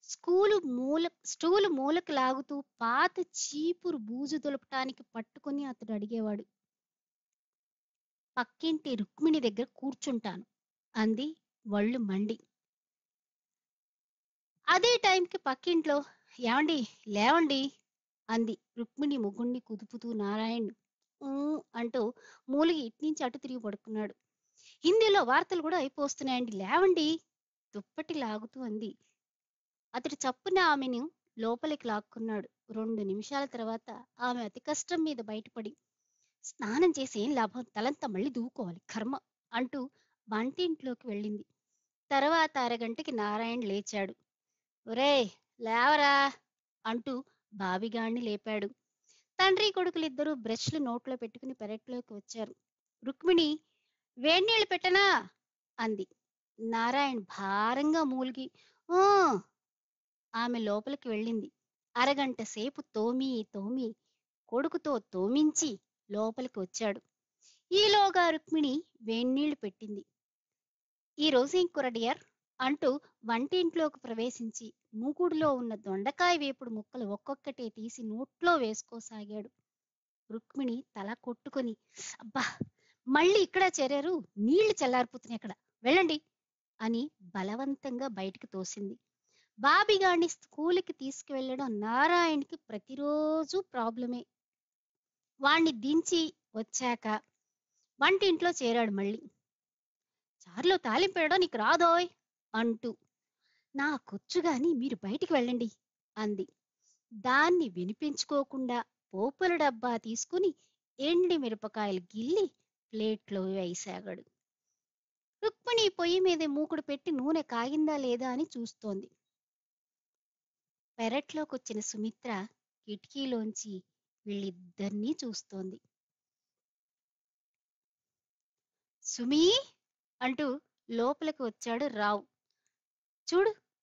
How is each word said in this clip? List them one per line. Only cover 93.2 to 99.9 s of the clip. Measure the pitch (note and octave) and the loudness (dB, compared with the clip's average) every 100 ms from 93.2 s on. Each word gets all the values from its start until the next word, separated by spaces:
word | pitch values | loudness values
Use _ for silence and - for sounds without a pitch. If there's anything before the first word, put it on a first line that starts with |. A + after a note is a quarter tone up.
| D4+ D#4+ D4+ F#4 F#4 | 0 0 -2 -4 -4
ప్రాబ్లమే. | B3+ A3+ A3+ A#3+ B3 - _ _ _ _ _ _ _ _ _ _ _ | -2 -4 -2 -6 -6 -10 _ _ _ _ _ _ _ _ _ _ _
వాణ్ణి | C#4 D#4 E4 | 2 4 4
దించి | A#3+ B3+ D#4 E4+ F4 D#4+ - _ | 2 0 2 2 0 0 -6 _
వచ్చాక | A3 A3 - B3+ A#3 A3 G#3+ _ _ _ _ _ _ _ _ | -10 -6 -4 -4 -4 -2 -4 _ _ _ _ _ _ _ _
వంటింట్లో | C#4+ F#4+ G4 E4 F4 | 4 4 4 4 2
చేరాడు | E4+ B3 A#3 A3+ | 0 0 2 2
మళ్ళీ. | G3 G3 A3 - _ _ _ _ _ _ | 0 -2 -4 -10 _ _ _ _ _ _